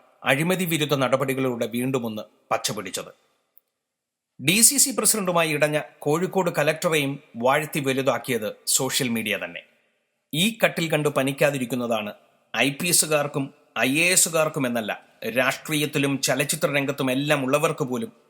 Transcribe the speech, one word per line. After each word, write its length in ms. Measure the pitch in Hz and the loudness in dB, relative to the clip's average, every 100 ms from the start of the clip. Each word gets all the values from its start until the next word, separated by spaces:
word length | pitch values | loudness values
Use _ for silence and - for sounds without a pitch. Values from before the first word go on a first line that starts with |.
| _ _ | _ _
അഴിമതി 420 | 120 135 165 180 180 | 0 2 2 0 0
വിരുദ്ധ 300 | 160 147 143 | 0 0 0
നടപടികളിലൂടെ 720 | 127 127 135 131 131 117 117 | 2 2 0 0 -2 -2 -4
വീണ്ടുമൊന്ന് 540 | 117 127 131 117 107 - _ - | -2 -2 -2 -4 -8 -12 _ -4
പച്ചപിടിച്ചത്. 800 | 110 - 107 95 98 87 - _ _ _ _ _ _ _ _ _ _ _ - | -2 -2 -6 -8 -10 -10 -16 _ _ _ _ _ _ _ _ _ _ _ -6
ഡി 180 | 131 202 | 0 4
സി 160 | 233 277 | 4 6
സി 140 | 277 226 | 2 2
പ്രസിഡന്റുമായി 540 | 214 214 185 170 160 | 2 2 2 2 2
ഇടഞ്ഞ 280 | 147 151 151 - - | 2 2 0 -4 -6
കോഴിക്കോട് 520 | - 156 180 190 175 165 | 0 0 0 0 0 2
കലക്ടറെയും 600 | 147 156 175 156 139 143 - 113 | 0 0 0 2 0 -4 -12 -2
വാഴ്ത്തി 440 | 120 147 151 135 | 2 2 0 -4
വലുതാക്കിയത് 760 | 135 131 131 120 - 117 104 - - | -2 0 0 0 -2 -2 -4 -8 -2
സോഷ്യൽ 420 | - 131 - 127 | -2 0 -2 0
മീഡിയ 300 | 113 104 98 | -2 -2 -4
തന്നെ. 200 | 87 85 - _ _ _ _ _ - | -6 -12 -18 _ _ _ _ _ -8
ഈ 240 | 151 202 220 | 0 0 2
കട്ടിൽ 280 | 175 147 165 | 0 0 -2
കണ്ട് 180 | 156 147 | 0 0
പനിക്കാതിരിക്കുന്നതാണ് 1040 | 139 135 135 147 143 120 123 120 113 104 - _ _ _ 110 | 0 -2 2 0 0 -4 -4 -2 -2 -4 -12 _ _ _ 0
ഐ 120 | 135 | 0
പി 160 | 139 175 | 0 0
എസുകാർക്കും 680 | 170 160 151 143 147 135 - _ - | 2 2 2 0 -4 -6 -10 _ -2
ഐ 200 | 127 147 | 0 2
എ 120 | 175 | 4
എസുകാർക്കും 560 | 180 180 160 156 151 127 | 4 2 2 0 0 -2
എന്നല്ല, 360 | 120 104 92 - - - 113 | -2 -4 -6 -10 -10 -4 0
രാഷ്ട്രീയത്തിലും 840 | 127 - - 151 147 147 139 135 | 0 -2 -4 -2 0 0 0 0
ചലച്ചിത്ര 460 | - 131 147 156 156 | 0 0 0 0 0
രംഗത്തും 440 | 139 139 135 131 | 0 -2 -2 -2
എല്ലാം 320 | 131 147 147 | 0 0 0
ഉള്ളവർക്ക് 400 | 127 147 160 151 | 2 2 2 0
പോലും 280 | 131 123 110 - | -4 -4 -6 -12